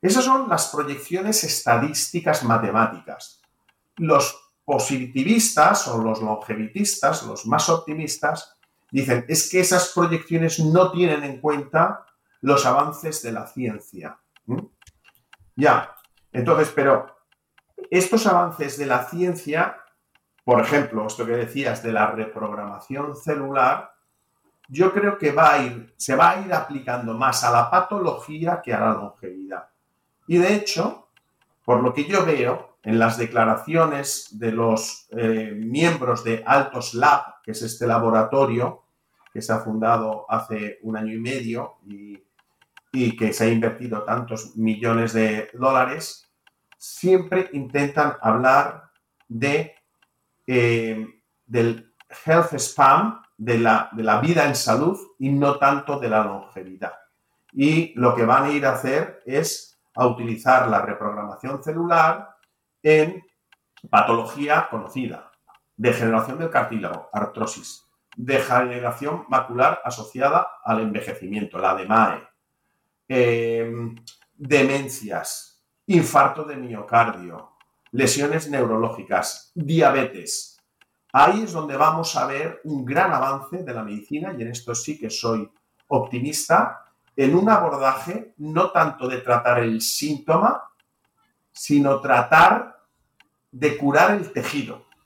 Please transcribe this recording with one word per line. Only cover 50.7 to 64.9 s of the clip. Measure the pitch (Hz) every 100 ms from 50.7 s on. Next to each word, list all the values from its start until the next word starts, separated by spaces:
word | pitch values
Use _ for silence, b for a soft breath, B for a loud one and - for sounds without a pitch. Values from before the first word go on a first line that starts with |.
| 117 113 110 110 _ _ _
del | _ 120 117 113 - _ _ -
health | - 165 165 143
span, | - - 135 143 214 - _ _
de | 110 117
la, | 113 110 -
de | 107
la | 110 107
vida | 147 165 143
en |
salud | 131 - 113 156 196 - _
y | 135
no | 139 143 139
tanto | 139 143 - 143
de | 120
la | 107
longevidad. | 104 98 - - 92 92 92 - _ _ _ _ _
Y | 127 143 160 165 117
lo | 123
que | 117
van | 113 127
a | 143
ir | 147
a | 139
hacer | - 135 143 - - -
es | 135 160 - - _ _ -
a | 123
utilizar | 117 117 110 127 127 117
la | 101
reprogramación | 101 101 104 104 104 - 127 139
celular | 156 160 170 165 160 165 - _ _ _ _ _
en | 151 156 156 185 _ _ _ _ _ _ -
patología | - 117 117 113 - 147 151 -
conocida, | 113 -